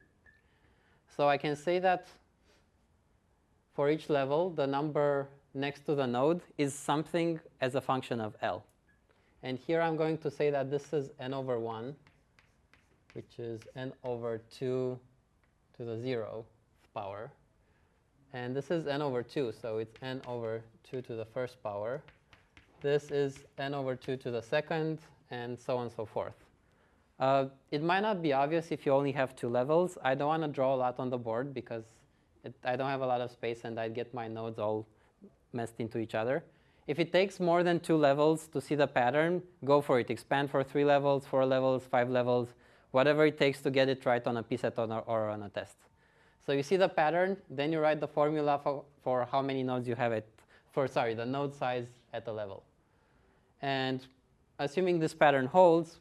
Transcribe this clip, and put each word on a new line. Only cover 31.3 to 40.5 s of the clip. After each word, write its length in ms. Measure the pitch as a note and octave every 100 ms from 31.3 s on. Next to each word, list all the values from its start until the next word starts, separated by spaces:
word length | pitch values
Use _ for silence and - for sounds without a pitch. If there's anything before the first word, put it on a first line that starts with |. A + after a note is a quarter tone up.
| A2+ C#3
because 340 | C3 - A#2 A2+ _ _ _ _ _
it, 100 | - A#2
I 120 | C3 B2+
don't 140 | C3+
have 120 | C3+
a 60 | C3
lot 140 | B2
of 100 | B2
space 300 | - A#2 A#2
and 160 | A#2+ A2+
I'd 160 | A2+ A2+
get 180 | A#2+
my 140 | B2+ A2+
nodes 320 | A2 A2+ A2+
all 260 | G#2+ G#2+ A2 _ _ _ - _ _
messed 280 | A#2+ A2+ -
into 180 | A2+ A#2
each 160 | A2
other. 300 | A2+ A2+ C#3+ E3 _ _ _ -
If 140 | D3
it 120 | E3
takes 280 | F3 G3 -
more 240 | F3+ E3+
than 160 | F3 E3+
two 180 | - D#3+
levels 500 | C#3+ C#3 D3 D#3+ -
to 120 | C#3+
see 140 | - C#3+
the 100 | C#3+
pattern, 560 | - B2 C#3+ D#3+ F3+ F3 - C3
go 160 | C#3+
for 180 | C#3+ C3
it. 120 | A2+
Expand 400 | A2+ - C#3 C#3+